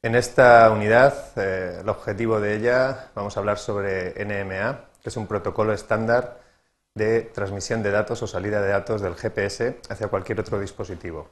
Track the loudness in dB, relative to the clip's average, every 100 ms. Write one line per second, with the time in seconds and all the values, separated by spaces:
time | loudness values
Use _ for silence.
0 | 2 0 2 6 10 12 10 6 4 6
1 | 6 2 -10 -4 -4 -2 -6 -6 -6 -4
2 | -6 -4 0 0 0 -2 2 2 2 -2
3 | -12 -10 -8 -4 -2 -2 -4 -4 -2 -4
4 | -6 -8 -6 -6 -6 -4 -4 -6 -14 _
5 | -12 -10 -6 -6 -4 -2 -2 -2 -2 -2
6 | 2 0 0 -14 _ _ _ _ _ -4
7 | 0 0 -2 -8 -8 -8 -6 -4 0 0
8 | -2 -6 -6 -6 -4 -2 0 -2 -2 -4
9 | -4 -6 -6 -4 -4 -2 -6 -6 -14 -8
10 | -4 -4 -4 -6 -4 -6 -6 -10 -12 -10
11 | -10 -12 -14